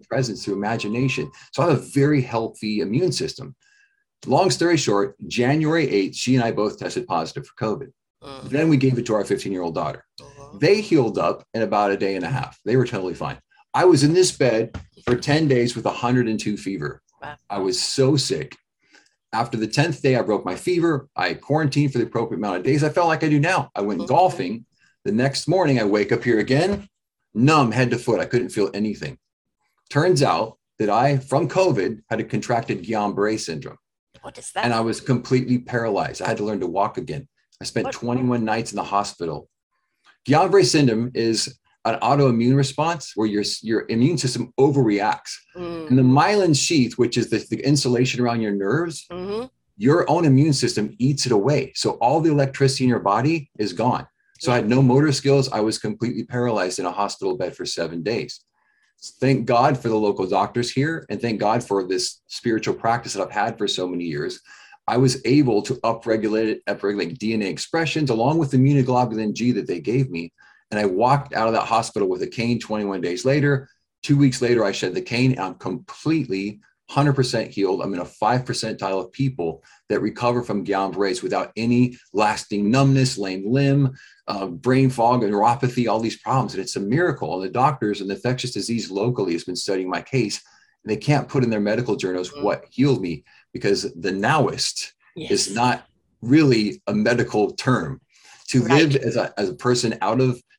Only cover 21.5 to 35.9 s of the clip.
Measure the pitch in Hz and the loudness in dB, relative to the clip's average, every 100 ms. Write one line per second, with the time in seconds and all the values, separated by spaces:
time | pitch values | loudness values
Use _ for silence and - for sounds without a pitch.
21.5 | 151 151 143 147 123 107 113 113 92 104 | 0 2 2 0 0 -2 -2 -4 -4 -4
22.5 | 92 127 147 151 180 170 156 156 147 160 | -2 0 0 0 2 2 2 2 2 2
23.5 | 185 135 - 101 90 - 151 185 - 90 | 0 -4 -6 -4 -4 0 2 2 0 -6
24.5 | 110 - _ _ _ 101 107 135 - - | -8 -12 _ _ _ -4 0 0 0 0
25.5 | 185 160 127 104 107 101 117 120 110 101 | 2 4 2 2 2 2 0 2 0 2
26.5 | 135 185 202 - _ _ _ _ 104 139 | 2 2 -2 -8 _ _ _ _ 2 4
27.5 | 156 120 113 123 117 - 101 85 123 - | 6 4 2 0 0 0 0 0 -2 -2
28.5 | 110 98 101 107 98 73 - _ _ _ | -2 -2 0 -4 -4 -10 -12 _ _ _
29.5 | _ _ _ _ 143 180 151 120 85 110 | _ _ _ _ 0 2 4 4 2 -2
30.5 | - _ - 104 104 139 139 - 131 123 | -8 _ -4 0 2 2 0 0 0 0
31.5 | 180 185 120 92 107 _ 110 110 110 - | 2 2 2 -2 -4 _ -6 -4 -6 -2
32.5 | 117 117 101 90 110 104 90 104 107 - | -2 -2 -6 -4 -2 -2 0 -2 -2 -6
33.5 | 78 - - _ _ _ _ - - - | -8 -12 -18 _ _ _ _ -20 -18 -10
34.5 | 190 208 113 113 - - 120 - 127 123 | -4 -2 0 -2 -4 -2 -2 2 0 2
35.5 | 123 - 120 113 | -2 0 -2 0